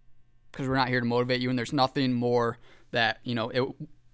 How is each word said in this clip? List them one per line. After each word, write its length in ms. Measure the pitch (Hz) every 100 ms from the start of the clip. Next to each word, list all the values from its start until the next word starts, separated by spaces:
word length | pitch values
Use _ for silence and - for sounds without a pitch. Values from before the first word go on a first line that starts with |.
| - - - - -
'cause 160 | - 131
we're 80 |
not 140 | 131 123
here 100 | 127
to 80 | 120
motivate 340 | 120 123 127
you, 80 | 127
and 80 | 127
there's 160 | 113
nothing 400 | 147 131 143 131
more 460 | 120 120 120 117 120 - - -
that, 300 | 120 113 -
you 140 | 127 117
know, 140 | 113
it 120 | 123 131 - 156 - -